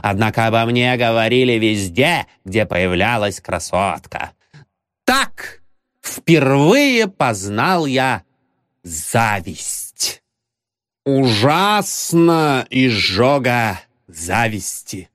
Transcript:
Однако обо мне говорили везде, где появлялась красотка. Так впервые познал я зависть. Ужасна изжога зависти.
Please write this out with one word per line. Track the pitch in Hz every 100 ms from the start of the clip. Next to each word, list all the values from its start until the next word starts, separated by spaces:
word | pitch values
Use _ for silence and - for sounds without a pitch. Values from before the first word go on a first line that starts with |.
Однако | 104 101 110 117 113
обо | 113 113
мне | 123 123 123
говорили | 120 113 113 123 127
везде, | 117 110 107 95 85 147 160 - _
где | 95 104 104
появлялась | 90 92 90 104 120 104 92
красотка. | - 85 - 90 98 78 - - - - _ - _ _ _ _
Так | - 269 262 - - - - _ _ _
впервые | - - - 160 135 139 151 262 285 240 214
познал | - 135 107 101 104 151 180 147
я | 131 131 110 - _ _ _ _ _
зависть. | 90 78 - 117 113 104 90 80 - - - - - - _ _ _ _ _ _ _ _
Ужасна | - 135 131 104 135 160 202 208 190 - - 170 170 165 151 135 -
изжога | 131 131 107 95 101 123 143 127 120 113 92 - _ _
зависти. | - 85 104 117 104 - - - 95 90